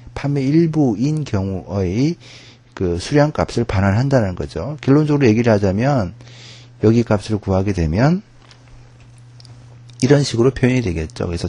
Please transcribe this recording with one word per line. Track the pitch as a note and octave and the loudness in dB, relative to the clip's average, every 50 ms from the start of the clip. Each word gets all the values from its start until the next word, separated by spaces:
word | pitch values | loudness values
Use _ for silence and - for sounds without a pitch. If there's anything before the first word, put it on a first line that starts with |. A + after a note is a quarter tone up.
| - - - | -20 -16 -14
판매 | - - C#3+ C#3+ C#3+ | -8 -6 -4 -2 -2
일부인 | C3 C3 D3 E3 E3+ D#3+ D3+ D#3 C#3+ B2+ G#2 F#2 B2 D3 D#3 D#3 C#3+ | -2 2 2 2 2 2 2 0 0 0 0 0 -2 -2 -2 -4 -4
경우의 | - - G2 F#2+ G2 F#2+ F2+ C2 - F2+ G2+ F#2+ F2 F#2 A2+ C3+ D#3+ F3 - - - - - - - - _ _ _ | -4 -4 -4 -2 -2 -6 -6 -8 -6 -4 -2 -2 -2 0 0 0 -2 -2 -4 -12 -20 -20 -20 -20 -20 -20 _ _ _
그 | - - F#2+ F2 E2+ E2+ | -8 -4 -2 -2 -2 -4
수량값을 | - - C#3+ D3 D3 D3+ D3+ - F2 - - A#2 A#2+ | -4 0 2 2 2 2 0 -2 -4 -2 -2 -4 -4
반환한다는 | - - F#2+ G2 G2 F#2+ A2+ C3 C#3 C#3 B2+ A2 F#2+ F2+ | -2 0 0 2 2 2 2 0 2 2 2 0 0 -4
거죠. | E2+ D#2+ D2 - D2+ F2+ C3 D#3 D3 | -6 -8 -8 -8 -8 -8 -8 -8 -4
결론적으로 | - C3 C#3 D3+ D#3 D3 D3 C#3+ C#3 | 0 2 4 4 4 2 0 2 4
얘기를 | A2+ G#2+ A#2 A#2+ A#2+ | 4 4 4 4 2
하자면 | A2 G2+ G2+ F#2+ F#2 G#2 A#2+ C#3 D3 B2+ G2 E2+ - - - - - - - - - - - - - - - | 2 2 2 0 0 0 0 0 0 0 -2 -4 -8 -14 -20 -20 -20 -20 -20 -20 -20 -20 -20 -20 -8 0 2
여기 | G#2+ A2+ A#2+ | 2 4 4
값을 | A2+ - A2 G2 - - A2 G2 | 2 2 0 -2 -2 -2 -6 -4
구하게 | - G2 F#2+ F#2+ F#2+ G#2 F#2+ | -2 0 0 0 0 0 -2
되면 | F2 E2 D2+ D#2 G2+ B2+ D3+ F3 G3 - _ _ - - - - - - - - - - - - - - - - - - - - - - - - - - - - - - - - - | -2 0 0 2 2 2 2 2 0 -4 _ _ -20 -20 -20 -20 -20 -20 -20 -20 -20 -20 -20 -20 -20 -20 -20 -20 -20 -20 -20 -20 -20 -20 -20 -20 -20 -20 -20 -20 -20 -20 -16 -8 -4
이런 | B2+ B2 C#3+ C#3+ C#3 | 2 2 2 2 2
식으로 | - - A2+ A#2 C3+ | 0 0 0 0 0
표현이 | C3 - - B2 B2+ B2+ | 0 0 0 0 0 0
되겠죠. | A#2 F#2+ E2 D#2+ D#2 D#2 - - G2 | -2 -2 -4 -6 -6 -8 -8 -8 -6
그래서 | F2+ E2+ E2 - | -6 -6 -6 -6